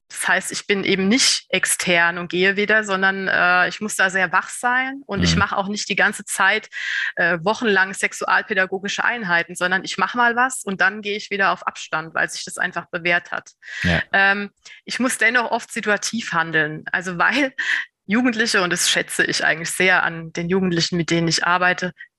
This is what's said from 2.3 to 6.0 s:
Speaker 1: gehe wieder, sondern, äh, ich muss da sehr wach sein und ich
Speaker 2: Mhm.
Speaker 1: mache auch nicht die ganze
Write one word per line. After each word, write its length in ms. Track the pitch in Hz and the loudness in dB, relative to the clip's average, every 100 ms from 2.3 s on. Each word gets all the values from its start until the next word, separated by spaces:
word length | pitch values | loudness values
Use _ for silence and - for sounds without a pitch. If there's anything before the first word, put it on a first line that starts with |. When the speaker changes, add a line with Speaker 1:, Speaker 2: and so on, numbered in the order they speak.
Speaker 1:
gehe 260 | 175 190 196 | 0 2 2
wieder, 280 | 208 214 | 2 2
sondern, 440 | 208 190 190 190 185 | 2 0 0 0 0
äh, 400 | - 175 180 175 | 2 4 4 2
ich 120 | - | -2
muss 160 | 214 - | -4 0
da 140 | 190 | 0
sehr 200 | 190 180 | 2 0
wach 200 | 185 - | 0 -2
sein 500 | - 247 247 262 277 - | -4 -2 0 -2 -6 -6
und 160 | 196 | -2
ich 80 | 175 | 0
Speaker 2:
Mhm. 40 | 165 | 2
Speaker 1:
mache 180 | 202 - | 0 -2
auch 120 | 196 | -4
nicht 200 | 208 - | -4 -2
die 80 | |
ganze 280 | 196 | 0